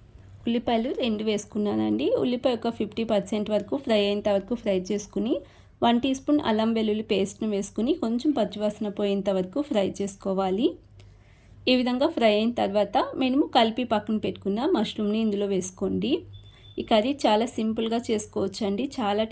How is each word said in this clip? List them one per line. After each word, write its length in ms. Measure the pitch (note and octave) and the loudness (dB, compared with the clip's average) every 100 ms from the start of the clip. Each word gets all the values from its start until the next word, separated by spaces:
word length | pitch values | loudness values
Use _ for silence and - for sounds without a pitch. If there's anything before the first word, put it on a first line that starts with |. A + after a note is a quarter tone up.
| - - - - - | -20 -20 -20 -8 -2
ఉల్లిపాయలు 440 | A#3 A#3+ A#3 B3 F4 | -2 0 0 0 -2
రెండు 200 | A3+ G#3 A3 | -2 0 0
వేసుకున్నానండి. 760 | G3+ - G#3+ G#3 G#3+ G#3+ G#3+ D#4 B4+ | -2 -2 -2 0 0 0 0 2 2
ఉల్లిపాయ 340 | B3+ B3 C4+ A#3 | 2 2 0 0
ఒక 120 | A#3 A#3 | -2 -4
ఫిఫ్టీ 260 | G#3+ - A3+ | -4 -4 0
పర్సెంట్ 360 | G#3 G3 G#3+ G#3 | 0 0 -4 0
వరకు 200 | G#3 G3+ C#4 | -2 -2 -4
ఫ్రై 140 | C4 G#3+ | 0 2
అయ్యేంత 280 | G3+ G#3 G#3 G3 | 2 0 0 0
వరకు 180 | G3 A#3 | 0 -4
ఫ్రై 140 | G#3+ F#3+ F#3 | 0 -2 0
చేసుకుని 440 | G3+ - G#3+ G#3+ A4+ - - - - | -4 -4 -4 -2 -2 -6 -20 -20 0
వన్ 160 | A#3+ A#3+ | 2 2
టీ 60 | C4+ C4+ | 2 -2
స్పూన్ 240 | - D4 - | 2 2 2
అల్లం 200 | G#3+ A3 A3+ | 2 2 0
వెల్లుల్లి 280 | A3 G#3 A3 | 0 0 0
పేస్ట్ని 360 | G3 G3 - A3 | 0 0 -4 -2
వేసుకుని 400 | G3 G3+ - A#3+ E4+ | -2 -4 -2 0 0
కొంచెం 280 | A3+ A#3+ D4+ C4+ | 0 0 0 0
పచ్చివాసన 500 | G#3 G3+ G#3 G#3 G#3+ G3+ | 0 -2 -4 -2 -6 -2
పోయేంత 320 | G#3 G3+ G3+ F#3+ | 0 0 0 0
వరకు 220 | F#3 C#4+ D4 | -2 -4 -2
ఫ్రై 160 | G#3 F#3+ - | 0 0 -2
చేసుకోవాలి. 680 | G3 - G3 F#3+ F#3+ F#3+ C4 - - - - - - - - - - | -6 -6 -4 -2 0 2 0 -2 -16 -20 -20 -20 -20 -20 -20 -4 2
ఈ 40 | B3+ | 2
విధంగా 280 | B3 B3 D#4 E4 | 2 2 0 4
ఫ్రై 140 | A3+ G#3 | 4 4
అయిన 140 | A3+ A#3 | 2 0
తర్వాత 360 | G#3 G3+ G3+ C4+ C5+ C5 | 0 2 2 2 0 0
మనము 240 | B3+ C4+ - C4 | 0 2 4 4
కలిపి 300 | A3+ A3+ B3 | 4 2 0
పక్కన 240 | G#3+ G#3 G#3+ G3 | 0 0 -2 -2
పెట్టుకున్న 400 | F#3 G3 G3+ D4+ C#4+ | -4 -4 0 2 2
మష్రూమ్ని 440 | G#3+ - G#3 A3 A3 | 0 -2 0 0 0
ఇందులో 220 | G3+ G3+ | 0 0
వేసుకోండి. 580 | F#3 F3+ - F#3+ F#3+ G#3+ D#4+ - - - - - - | 0 -2 -4 -2 -2 0 -2 -4 -18 -20 -20 -14 -6
ఈ 20 | - | 2
కర్రీ 180 | A3 A#3+ C#4+ | 2 2 2
చాలా 200 | A#3+ G#3+ B3 - | 2 2 2 -2
సింపుల్గా 420 | A3 A3 A3+ A3+ A#3+ | -2 -2 -2 -2 -2
చేసుకోవచ్చండి, 760 | G#3+ - G#3 G3 - G3+ G3+ C4+ - | -4 -2 -4 -4 -2 -2 -2 -4 -2
చాలా 260 | G#3 G#3 A3 | 0 0 0